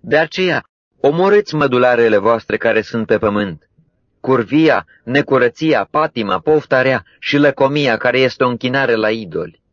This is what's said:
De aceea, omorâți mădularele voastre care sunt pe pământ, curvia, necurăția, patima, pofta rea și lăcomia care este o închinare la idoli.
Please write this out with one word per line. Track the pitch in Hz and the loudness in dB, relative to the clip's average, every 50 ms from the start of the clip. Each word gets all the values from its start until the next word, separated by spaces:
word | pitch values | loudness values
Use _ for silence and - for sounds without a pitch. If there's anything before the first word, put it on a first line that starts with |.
De | _ 92 123 | _ -2 0
aceea, | 151 160 156 - - 185 185 160 127 - _ _ _ _ _ _ _ | 0 0 -2 -4 -4 -2 -2 -2 -4 -6 _ _ _ _ _ _ _
omorâți | - 135 147 165 180 196 202 208 208 - - | 0 0 0 2 2 2 2 2 0 0 -4
mădularele | 151 147 135 123 123 123 123 123 117 117 113 107 | -2 -2 0 2 2 2 2 2 2 2 2 2
voastre | 104 98 110 117 113 - _ - | 2 2 2 0 0 -2 _ -6
care | 110 - 117 110 110 | -2 -2 0 0 0
sunt | 104 - - 117 110 | -2 -2 -4 -6 -2
pe | - 117 104 | 0 -2 0
pământ, | - 107 101 104 104 98 85 76 _ _ _ _ _ _ _ _ _ _ _ _ | 0 0 -2 -2 -4 -4 -6 -12 _ _ _ _ _ _ _ _ _ _ _ _
curvia, | _ - 131 123 113 92 117 151 160 156 131 98 - _ _ _ _ | _ -2 0 0 0 0 0 2 2 4 2 0 -2 _ _ _ _
necurăția, | - 127 139 143 - 135 131 123 120 117 - 156 160 147 113 98 - | -4 -2 -2 0 0 0 2 2 0 -2 -2 -2 0 0 0 -2 -2
patima, | _ 151 156 160 _ 120 110 101 95 92 | _ -2 -2 -2 _ -6 -6 -4 -4 -4
pofta | - - 156 151 143 - 143 131 127 | 0 0 0 0 0 0 0 0 2
rea | 131 131 113 - _ _ _ | 0 0 -2 -4 _ _ _
și | - - - | -8 -2 0
lăcomia | 147 147 147 135 - 143 135 139 151 143 131 113 | 2 2 2 2 2 0 0 0 0 0 0 0
care | 110 - 123 120 131 | 0 0 0 2 2
este | 131 127 - - 135 | 0 0 0 0 -2
o | 127 | -2
închinare | 123 117 - 127 127 139 135 123 117 | -2 -4 -6 -4 -2 -2 0 0 0
la | 110 110 107 | 0 0 -2
idoli. | 110 113 110 90 78 87 80 82 _ _ _ _ | -2 -4 -6 -8 -8 -8 -10 -10 _ _ _ _